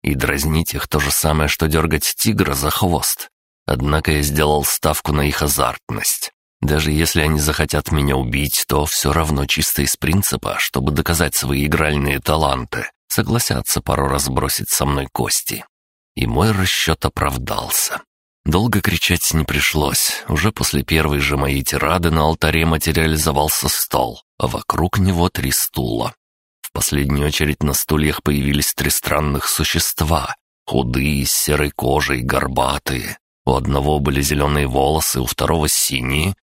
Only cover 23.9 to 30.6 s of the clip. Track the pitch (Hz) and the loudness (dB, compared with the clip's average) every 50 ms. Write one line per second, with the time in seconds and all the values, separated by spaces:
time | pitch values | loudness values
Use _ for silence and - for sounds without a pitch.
23.9 | - 67 64 58 - - - _ _ - - - - - - - - - 87 92 | 0 0 0 -2 -4 -10 -16 _ _ -4 -2 -2 -2 -4 -6 -4 -2 0 0 0
24.9 | - 101 95 95 92 85 85 87 - - - 67 - - - - - - 64 57 | 2 2 2 4 4 4 2 2 0 -2 -2 -2 -2 -2 -2 -2 -4 -4 -4 -2
25.9 | 55 57 57 - - _ _ _ _ _ _ _ _ _ - - - - - - | -2 -2 -4 -4 -6 _ _ _ _ _ _ _ _ _ -16 -10 -6 -4 -2 0
26.9 | - 71 71 69 71 71 73 78 73 - 78 76 73 - 76 71 69 - - - | 0 0 0 2 0 0 0 0 0 0 0 0 0 0 0 0 0 0 0 0
27.9 | 78 76 76 76 73 - - 76 73 71 67 71 71 71 69 - - - 71 71 | 2 2 2 2 0 0 0 0 0 2 2 2 0 0 0 -2 -2 -2 -2 -2
28.9 | - - - - - 73 76 73 69 69 - - - - 78 - - 82 - - | -2 -2 -2 0 0 0 0 0 0 -2 -2 -2 -2 0 0 0 0 0 -2 -2
29.9 | - - 80 76 82 78 - - - - _ _ _ _ | -2 -2 0 2 2 0 0 -4 -8 -10 _ _ _ _